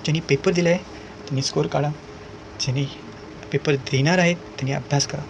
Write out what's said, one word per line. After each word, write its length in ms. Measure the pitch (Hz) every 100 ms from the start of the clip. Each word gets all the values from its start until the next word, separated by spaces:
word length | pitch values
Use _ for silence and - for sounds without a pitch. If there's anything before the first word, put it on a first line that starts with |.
ज्यांनी 160 | 165 160
पेपर 320 | - 139 190
दिला 160 | 175 170
आहे, 100 | 180 - - - -
त्यांनी 240 | - 135
स्कोअर 240 | - 151 -
काढा. 220 | 143 147 151 - - - - - -
ज्यांनी 240 | - 127 139 - - - - - -
पेपर 220 | 143 -
देणार 440 | 139 - 131 147 180
आहेत, 180 | 175 170
त्यांनी 360 | - - 131
अभ्यास 340 | 139 - 143 -
करा. 160 | 143